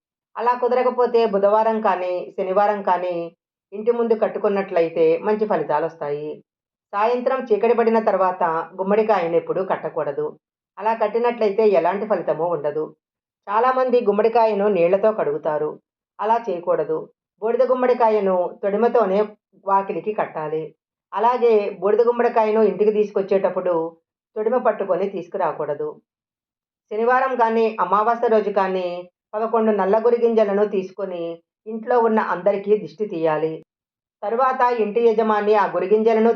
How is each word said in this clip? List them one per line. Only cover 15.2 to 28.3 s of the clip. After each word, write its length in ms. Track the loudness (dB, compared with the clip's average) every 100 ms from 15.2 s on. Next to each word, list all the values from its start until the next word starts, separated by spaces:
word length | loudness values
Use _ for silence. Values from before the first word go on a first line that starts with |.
| -2 -4 -4 -4 -4 -8 _ _ _ -6
అలా 180 | -2 -2 -2
చేయకూడదు. 600 | -4 -2 -2 -2 -6 -8 _ _ _
బూడిద 220 | -2 0
గుమ్మడికాయను 760 | 0 2 2 2 2 2 2 0 -2 -4
తొడిమతోనే 580 | -4 0 2 2 2 0 -2 -8 _ _ -2
వాకిలికి 480 | 0 0 -6 -4
కట్టాలి. 500 | -4 -6 -6 -6 -6 -8 _ _ _ _
అలాగే 400 | -2 0 2 4 2 0 -2
బూడిద 260 | 2 2
గుమ్మడికాయను 600 | 2 2 2 2 2 2
ఇంటికి 280 | 2 2 0
తీసుకొచ్చేటప్పుడు 840 | 2 0 -2 0 0 0 -2 -2 -2 -4 -10 _ _ _ -6
తొడిమ 220 | -2 0
పట్టుకొని 480 | 0 -2 -2 -2 -4
తీసుకురాకూడదు. 800 | -6 -8 -4 -4 -4 -6 -6 -8 -10 _ _ _ _ _ _ _ _ -10
శనివారం 420 | -2 0 2 0 0
కానీ, 300 | 0 2 0 0
అమావాస్య 480 | 0 0 0 0
రోజు 240 | 2